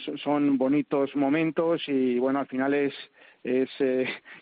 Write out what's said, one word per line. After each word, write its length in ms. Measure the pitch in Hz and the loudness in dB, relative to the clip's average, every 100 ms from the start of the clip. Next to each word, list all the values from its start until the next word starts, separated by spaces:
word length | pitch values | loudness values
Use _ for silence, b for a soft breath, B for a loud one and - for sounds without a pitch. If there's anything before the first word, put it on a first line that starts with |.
| - 147 | -6 -6
son 360 | 147 147 143 135 | -2 0 2 2
bonitos 560 | 131 147 135 147 139 143 | 2 2 0 0 0 0
momentos 640 | 139 156 160 151 165 170 - | 2 2 2 0 0 0 0
y 320 | 135 127 123 | 0 2 2
bueno, 220 | 131 139 | 0 0
al 60 | 139 | -2
final 280 | 131 135 | -2 0
es, 200 | 143 143 - - B B B | 0 0 -4 -14 B B B
es, 260 | 123 127 131 - | -2 0 0 0
eh, 260 | 135 127 127 B B B | 0 2 -2 B B B